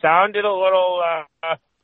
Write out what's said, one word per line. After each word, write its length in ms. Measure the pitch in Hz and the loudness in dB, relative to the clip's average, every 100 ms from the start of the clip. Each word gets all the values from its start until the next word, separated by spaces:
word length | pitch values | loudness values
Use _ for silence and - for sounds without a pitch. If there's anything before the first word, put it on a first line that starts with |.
sounded 440 | 156 165 202 208 208 | 2 2 2 0 -2
a 80 | |
little, 480 | 190 190 190 180 180 | 0 2 2 0 -2
uh, 200 | 170 160 151 _ | -2 -4 -8 _
a 140 | 165 160 _ _ | -8 -8 _ _